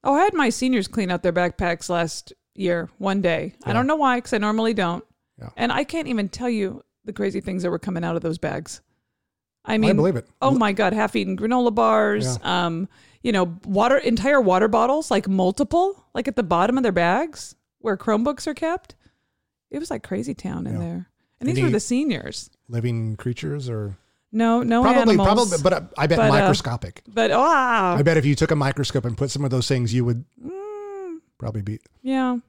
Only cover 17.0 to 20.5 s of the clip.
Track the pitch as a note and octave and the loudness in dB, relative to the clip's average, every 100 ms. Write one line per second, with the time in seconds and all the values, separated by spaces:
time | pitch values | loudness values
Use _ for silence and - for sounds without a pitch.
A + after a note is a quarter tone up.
17 | E3+ G#3 D#4+ - - - _ _ - F#3+ | 2 2 -2 -8 -18 -20 _ _ -4 -2
18 | - G#3+ B3 C#4 - C4+ D#4+ F#4 - - | 0 0 0 -2 -6 -4 -4 -4 -8 -20
19 | _ _ _ _ _ _ _ C#4+ E4 A#3 | _ _ _ _ _ _ _ -12 -8 -10
20 | - F#3+ B3 - F#3 | -6 -6 -6 -8 -8